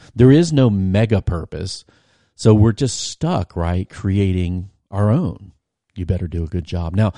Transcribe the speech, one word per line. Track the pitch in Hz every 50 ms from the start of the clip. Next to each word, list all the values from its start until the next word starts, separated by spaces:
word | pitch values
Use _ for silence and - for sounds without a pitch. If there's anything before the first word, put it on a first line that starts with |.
| _ - -
There | 113 120 127
is | 139 156 175 165 156
no | 139 131 120
mega | 104 98 95 95 92 101 113 110 110 95
purpose. | - - 90 85 80 - - 78 92 98 - - - _ _ _ _ _ _ _ _ _ _
So | - - 117 107
we're | 107 104 117
just | 104 - 143 123 - -
stuck, | - - - - - 160 180 131 90 - -
right, | 90 85 85 87 90 92 -
creating | - - - 101 95 101 101 95 92 90 90 85 90 92 90 98 _ _ _ _ -
our | 98 104 104
own. | 110 110 110 98 - - - 101 - _ _ _ _ _ _ _ _
You | - 90
better | 82 95 87 90 82
do | 76 85 82
a | 80
good | - 90 82
job. | - - 90 85 82 80
Now, | 92 110 104 -